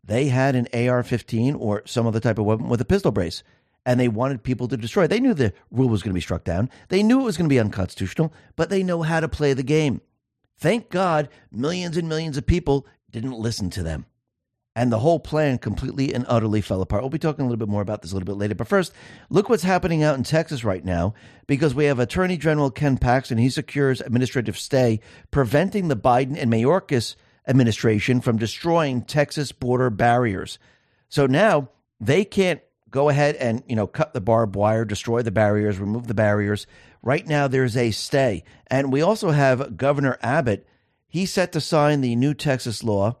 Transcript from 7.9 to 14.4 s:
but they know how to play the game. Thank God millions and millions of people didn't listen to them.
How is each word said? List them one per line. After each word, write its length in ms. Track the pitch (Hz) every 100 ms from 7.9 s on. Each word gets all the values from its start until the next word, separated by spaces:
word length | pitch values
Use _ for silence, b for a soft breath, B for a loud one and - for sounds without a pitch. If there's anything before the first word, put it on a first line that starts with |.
| - 95 - 156 b b -
but 120 | 165
they 140 | 196
know 200 | 185 170
how 180 | 160 165
to 80 | 156
play 240 | - 147
the 100 | 131
game. 380 | 131 151 151 101 _ _ _ _ _ _
Thank 320 | 156 226 -
God 400 | 175 185 156 147 b b
millions 440 | 101 143 180 175 165
and 140 | 165
millions 260 | 156 165 143
of 100 | -
people 420 | 175 - 139 - b _
didn't 300 | 117 123 120
listen 300 | 113 113 92
to 140 | 90
them. 220 | 80 78 - _ _ _